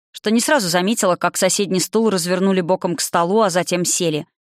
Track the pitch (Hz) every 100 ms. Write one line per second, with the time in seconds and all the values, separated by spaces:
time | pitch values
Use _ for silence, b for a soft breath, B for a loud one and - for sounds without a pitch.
0 | _ - 208 226 226 302 185 175 185 233
1 | 190 175 175 - 185 - 196 185 160 214
2 | 226 190 170 180 196 185 170 180 180 160
3 | - 180 170 214 208 170 165 180 170 -
4 | 170 151 - _ _